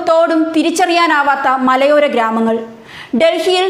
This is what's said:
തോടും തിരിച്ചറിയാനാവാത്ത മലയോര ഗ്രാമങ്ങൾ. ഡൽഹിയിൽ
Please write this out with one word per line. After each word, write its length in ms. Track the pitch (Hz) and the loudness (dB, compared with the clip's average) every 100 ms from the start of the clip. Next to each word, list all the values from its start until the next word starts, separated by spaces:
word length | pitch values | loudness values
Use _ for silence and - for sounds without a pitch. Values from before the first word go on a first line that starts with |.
| 339 | 0
തോടും 340 | 320 330 320 320 320 | 2 2 0 0 0
തിരിച്ചറിയാനാവാത്ത 920 | 339 339 359 339 339 302 277 277 269 262 254 | -2 0 0 2 2 2 0 0 0 0 0
മലയോര 380 | 262 277 294 294 233 | 2 2 2 2 0
ഗ്രാമങ്ങൾ. 420 | 226 226 226 226 - - - - - 226 | -2 -2 -2 -2 -6 -16 -20 -20 -6 0
ഡൽഹിയിൽ 460 | 330 339 330 370 | 0 0 0 0